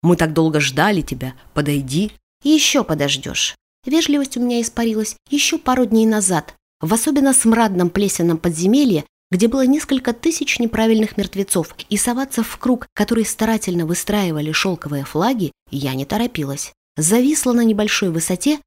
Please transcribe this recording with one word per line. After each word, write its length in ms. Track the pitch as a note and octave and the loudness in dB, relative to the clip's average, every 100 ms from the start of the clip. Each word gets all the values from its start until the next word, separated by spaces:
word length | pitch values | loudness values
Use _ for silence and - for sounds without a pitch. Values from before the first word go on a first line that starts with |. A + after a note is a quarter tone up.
"Мы 140 | E3 F3 | 2 2
так 180 | D#3+ | 2
долго 260 | D#3 D#3+ D3+ | 2 2 2
ждали 400 | C3+ C3 F3+ G3+ | -2 0 0 0
тебя. 340 | D3 B2+ B2+ - - | -4 -8 -10 -12 -10
Подойди". 580 | - D3 C#3+ C3 C#3+ G#3+ - _ _ | -4 -2 -2 -2 -2 -2 -6 _ _
"Ещё 420 | C#4+ D#4 - C#4+ | 2 2 4 0
подождёшь". 720 | - D3+ C#3+ C3+ - - - - _ _ - | 0 -2 -2 -4 -6 -4 -6 -6 _ _ -2
Вежливость 500 | D4+ D#4 C#4+ C4+ B3+ | 0 2 0 0 -2
у 40 | |
меня 200 | B3 A#3+ | -2 0
испарилась 560 | A3+ - A#3 A3 G#3+ - _ | -2 -2 -2 -2 -4 -8 _
ещё 280 | C#4+ - D#4+ | -2 0 -2
пару 280 | - B3+ B3 | 0 2 4
дней 180 | A3 | 4
назад, 500 | A3 G#3+ G3 E3+ - - _ _ | 4 2 0 0 -2 -20 _ _
в 120 | D#3 | 0
особенно 400 | A3+ - C#4+ C#4 | 0 2 2 2
смрадном 580 | C4 A3+ A3+ A3 F#3 F3 | 4 4 4 2 2 0
плесенном 480 | F3+ G3+ - E3+ D#3+ | 0 -2 0 0 2
подземелье, 680 | F3 D#3+ F3+ B3+ C#4+ E3 C#3+ _ _ | -2 0 2 4 4 2 -2 _ _
где 180 | F3+ A3+ | 2 2
было 180 | C4+ B3+ | 2 2
несколько 460 | D4 - C4+ B3+ | 2 0 -2 -2
тысяч 460 | A#3 E4 D#4+ C#4+ - | -2 -2 -2 -4 -2
неправильных 580 | A#3 A3 A3+ A3 G#3+ - | -2 0 2 2 2 -2
мертвецов, 580 | F#3+ F#3+ G3 F#3 D#3 - - | -6 -4 -2 -2 -2 -8 -6
и 80 | G#3 | -2
соваться 460 | - A#3+ C4+ - | -2 -2 -4 -4
в 140 | A3+ - | -4 -4
круг, 280 | B3 B3 - | -2 -2 -2
который 300 | - G#3 A3+ | -4 0 0
старательно 640 | G#3 - A3 A3 G#3 F3 D#3+ | 0 -2 0 0 -2 -2 0
выстраивали 640 | F3 - G#3 F#3+ D#3 D3+ | -2 0 0 0 -2 -2
шёлковые 520 | D#3 G3 E3+ - C#3+ | -2 -2 -4 -6 -6
флаги, 480 | C#3 D3 G3+ C4 D#3+ - _ | -4 -2 0 0 -4 -6 _
я 240 | C#3 C#3 | -6 -4
не 100 | C3 | -4
торопилась. 680 | C#3 G#3 A#3+ B3 C#3 C#3 - _ _ - | -4 -2 -2 -4 -6 -8 -10 _ _ -4
Зависла 560 | D#3 A3+ B3+ D4+ B3+ | 2 4 4 2 2
на 120 | A#3+ | 2
небольшой 460 | A3+ G#3 G#3 - G3 | 2 2 0 0 -2
высоте 500 | E3 - F3+ C#4 D4+ | -2 -2 -2 0 -2